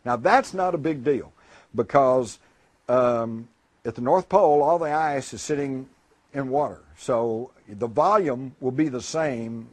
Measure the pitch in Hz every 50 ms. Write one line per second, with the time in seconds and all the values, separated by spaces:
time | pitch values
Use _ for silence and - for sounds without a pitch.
0 | - 123 123 117 117 180 214 269 254 - - 190 180 180 175 160 131 160 156 139
1 | 120 147 143 107 - - - _ _ _ - - - _ - 110 113 - - 143
2 | 135 127 127 131 123 104 - - _ _ _ _ _ _ _ _ _ - 123 127
3 | 123 123 120 117 117 117 113 113 120 - _ _ _ _ _ _ - 117 113 127
4 | 120 127 165 185 175 - 180 202 196 156 147 147 143 151 170 175 165 147 147 156
5 | 160 151 143 135 123 - - 101 - - 151 143 143 139 135 131 131 - _ _
6 | _ _ _ _ _ _ - 139 135 127 131 147 147 117 92 - - - - -
7 | - - 127 113 117 117 113 113 123 - - _ _ - 104 101 - 139 107 143
8 | 151 185 208 214 190 147 123 123 135 131 123 _ 135 127 127 139 156 151 127 123
9 | 104 - - 160 160 151 127 117 113 113 117 113 113 117